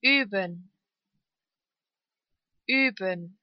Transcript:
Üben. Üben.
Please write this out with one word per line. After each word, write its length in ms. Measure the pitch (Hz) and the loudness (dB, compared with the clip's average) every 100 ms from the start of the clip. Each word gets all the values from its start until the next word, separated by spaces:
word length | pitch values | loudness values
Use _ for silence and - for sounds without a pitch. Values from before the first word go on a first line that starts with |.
Üben. 680 | 247 277 247 202 180 175 180 _ _ _ _ _ _ _ _ _ _ _ _ _ _ _ _ _ _ _ - | 4 4 2 -2 -2 -6 -14 _ _ _ _ _ _ _ _ _ _ _ _ _ _ _ _ _ _ _ -2
Üben. 720 | 262 269 202 185 180 170 196 | 2 2 0 -4 -4 -8 -16